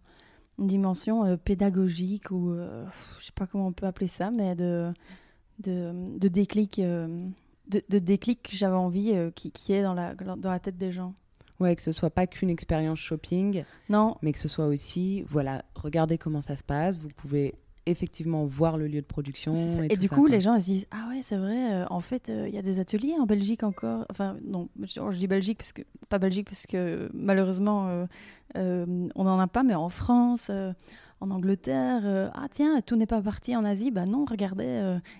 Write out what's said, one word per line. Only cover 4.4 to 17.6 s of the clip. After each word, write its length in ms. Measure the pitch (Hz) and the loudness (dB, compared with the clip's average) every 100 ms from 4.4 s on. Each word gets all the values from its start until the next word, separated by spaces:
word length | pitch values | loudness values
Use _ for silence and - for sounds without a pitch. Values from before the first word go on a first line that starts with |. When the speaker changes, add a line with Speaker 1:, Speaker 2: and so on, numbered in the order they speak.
| 190 | 0
Speaker 1:
de, 380 | 175 180 175 170 175 - 185 - _ _ - | 0 0 0 -2 -6 -12 -20 -20 _ _ -10
de, 340 | 196 180 170 175 180 - | -4 -4 -4 -6 -8 2
de 120 | 190 | 4
déclic, 500 | 180 196 208 208 - | 4 4 2 0 2
euh, 480 | 180 175 165 170 185 185 _ _ - | 0 0 -2 -6 -8 -12 _ _ -4
de, 160 | 196 - | -2 2
de 100 | 202 | 2
déclic 460 | 175 196 - 240 | 4 2 2 -2
que 100 | - 190 | -4 -2
j'avais 200 | 196 185 | 2 2
envie, 340 | 185 180 208 | 2 2 2
euh, 200 | 196 170 | 2 0
qui, 180 | 170 156 | -4 -12
qui 220 | - - | -8 0
est 100 | 196 | 2
dans 120 | 196 | 2
la, 200 | 180 175 | 0 -4
dans 360 | - 190 185 185 | -6 -8 -6 -2
la 100 | 180 | -2
tête 160 | 196 180 | -4 -6
des 160 | 190 | -4
gens. 220 | 180 180 190 _ _ - - | -4 -8 -10 _ _ -16 0
Speaker 2:
Ouais, 160 | 180 | 2
que 80 | 175 | 2
ce 80 | - | 0
soit 200 | 160 165 | 0 2
pas 180 | - 185 | 2 0
qu'une 220 | - 185 | 0 0
expérience 500 | 170 - 160 156 160 | 0 0 0 2 -2
shopping, 640 | - 156 - 180 196 196 139 - - | -4 -6 -2 0 2 0 -4 -10 0
Speaker 1:
Non. 280 | 208 220 226 | 4 4 2
Speaker 2:
mais 80 | 156 | -2
que 80 | 147 | -2
ce 80 | 151 | -2
soit 200 | - 156 | 0 0
aussi, 560 | 143 - 180 185 196 - | 0 -2 -4 -2 -2 -2
voilà, 380 | 147 135 135 - | -2 -2 -4 -8
regardez 420 | - 151 160 160 165 | -10 -2 2 2 2
comment 260 | 160 151 | -2 -4
ça 120 | 143 | -4
se 80 | 143 | -8
passe, 380 | - 143 170 180 | -2 0 0 0
vous 80 | 156 | -6
pouvez 480 | - 143 143 139 - | -14 -2 0 0 -4